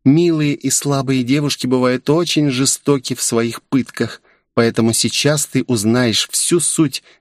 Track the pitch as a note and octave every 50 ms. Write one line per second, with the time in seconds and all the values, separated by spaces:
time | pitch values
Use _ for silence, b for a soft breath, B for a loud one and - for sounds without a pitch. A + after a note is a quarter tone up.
0 | - B2+ D3 E3 F3 E3+ D#3+ D3+ D3+ D3 C#3+ - - C3+ - - - C#3+ C#3+ C#3
1 | C3 C3 C3+ B2+ B2 A#2 C#3 D3+ D3 C#3 - - - B2+ B2+ B2+ B2+ B2+ B2+ B2+
2 | - - D3 E3+ E3+ D#3 - D#3+ D3+ C#3+ B2+ B2+ C#3 - - - - D3 C#3+ C3
3 | - - B2+ - - - B2 A#2 A#2 A#2 A2+ - _ - C#3 C3 A2+ - - -
4 | A#2+ A#2 - - b b b b b b - A#2+ A#2 A2+ - A2+ A2+ A2+ A2 -
5 | - A2 - - - D3 D3+ D3 - - - C3 - - B2 G#2+ G2+ A2 A#2 B2+
6 | B2 A2+ G#2 - - - - - - - F3 E3+ - - - - D#3 C3+ - -
7 | b b b b